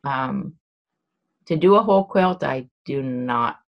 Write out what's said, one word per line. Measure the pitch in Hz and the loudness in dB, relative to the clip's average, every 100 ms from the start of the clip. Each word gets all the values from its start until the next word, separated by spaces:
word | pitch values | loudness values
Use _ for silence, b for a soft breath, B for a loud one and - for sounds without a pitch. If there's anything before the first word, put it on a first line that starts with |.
Um, | 143 131 131 135 - - _ _ _ _ _ _ _ _ _ | -4 -4 -4 -6 -8 -16 _ _ _ _ _ _ _ _ _
to | 160 | 2
do | 175 202 | 6 4
a | |
whole | 214 196 190 | 4 2 2
quilt, | 196 185 180 | 0 0 0
I | 143 131 127 _ - | -4 -6 -8 _ -8
do | 139 | -6
not | 131 127 123 120 120 - _ | -4 -6 -2 -2 -2 -6 _